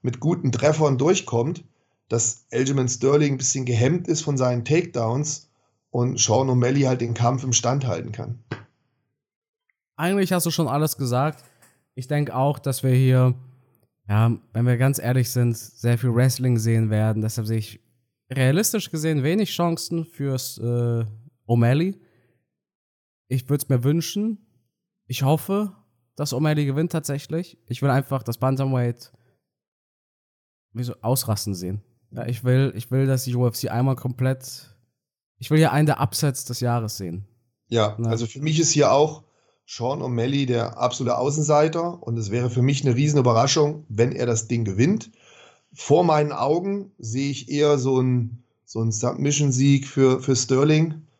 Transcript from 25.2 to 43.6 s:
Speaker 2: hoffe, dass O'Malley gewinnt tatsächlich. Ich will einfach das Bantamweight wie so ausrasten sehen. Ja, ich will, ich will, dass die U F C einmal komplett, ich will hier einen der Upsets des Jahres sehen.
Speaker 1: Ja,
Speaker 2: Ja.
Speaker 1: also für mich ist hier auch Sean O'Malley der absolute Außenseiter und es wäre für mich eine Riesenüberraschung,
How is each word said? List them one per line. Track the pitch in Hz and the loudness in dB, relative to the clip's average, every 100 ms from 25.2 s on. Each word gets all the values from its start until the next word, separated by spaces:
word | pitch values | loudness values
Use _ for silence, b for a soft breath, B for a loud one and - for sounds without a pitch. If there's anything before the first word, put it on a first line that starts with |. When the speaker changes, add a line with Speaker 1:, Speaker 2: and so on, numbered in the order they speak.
Speaker 2:
hoffe, | 135 151 - 196 208 - _ _ _ - | 0 0 0 -4 -4 -8 _ _ _ -10
dass | 151 | -6
O'Malley | 123 156 151 143 | -2 0 0 0
gewinnt | 135 165 | -2 -2
tatsächlich. | 165 143 143 - 156 185 _ _ | -4 -6 -8 -6 -8 -8 _ _
Ich | 123 | -4
will | 139 | 0
einfach | 131 135 135 | 0 0 -6
das | 113 117 | -6 -2
Bantamweight | 131 135 135 131 120 120 - _ _ _ _ _ _ _ _ _ _ _ _ _ _ _ _ | -2 0 0 0 -2 -4 -14 _ _ _ _ _ _ _ _ _ _ _ _ _ _ _ _
wie | 110 | -8
so | 123 - | -8 -6
ausrasten | 110 131 - 104 - | -2 -2 0 -4 -4
sehen. | 92 90 101 _ _ _ | -6 -6 -8 _ _ _
Ja, | - 117 | -10 -6
ich | 113 | -4
will, | 123 127 135 - | 2 4 2 -2
ich | - | -4
will, | 131 135 | 0 2
dass | 131 | 0
die | 127 | -2
U | 123 123 | 0 0
F | |
C | - 120 | 0 -4
einmal | 117 135 127 | 0 0 0
komplett, | 131 123 127 131 - - - _ _ _ _ _ _ _ | -6 -2 -2 -2 -10 -18 -20 _ _ _ _ _ _ _
ich | - | 0
will | 156 | 4
hier | 156 | 4
einen | 147 151 | 4 2
der | - | 2
Upsets | 143 - 147 131 | -2 0 -2 -2
des | - 123 | -10 -4
Jahres | 123 120 113 - | -2 -2 -4 -8
sehen. | 92 87 101 _ _ _ _ | -8 -10 -12 _ _ _ _
Speaker 1:
Ja, | 117 104 104 | 0 0 -2
Speaker 2:
Ja. | 113 | -4
Speaker 1:
also | 113 117 | -2 -4
für | 135 | -4
mich | 151 156 | -2 2
ist | 156 | 2
hier | 143 139 | 4 4
auch | 135 156 - _ _ _ _ _ | 6 4 0 _ _ _ _ _
Sean | - 120 147 | -8 -6 -4
O'Malley | 127 117 120 143 131 | -4 -2 0 0 0
der | 120 113 - | 0 -2 -2
absolute | 123 - 123 - | -4 -2 -2 0
Außenseiter | 139 151 151 147 156 165 170 170 | -2 -2 2 4 4 0 -4 -6
und | - 117 | -8 -6
es | 104 | -4
wäre | 117 123 | -2 -2
für | 117 | 2
mich | 127 139 | 2 2
eine | 139 | 0
Riesenüberraschung, | 120 147 147 123 113 135 165 | 2 2 2 4 4 2 2